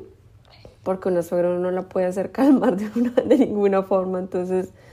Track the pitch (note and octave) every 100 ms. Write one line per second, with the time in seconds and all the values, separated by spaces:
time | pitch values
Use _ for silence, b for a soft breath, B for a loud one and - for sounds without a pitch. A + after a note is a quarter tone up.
0 | - - _ - - B B B F3+ F#3
1 | G3 F3+ E3+ F3 F3 F3+ F3+ F#3 F#3 F#3+
2 | F3+ F#3+ F#3 - C4+ B3+ B3+ F#3 G#3+ A#3+
3 | A#3+ - G#3 B3+ A3 G#3 G3+ F#3+ F#3+ F#3+
4 | F#3 F#3 F#3 F#3 F3+ F#3 F#3 B B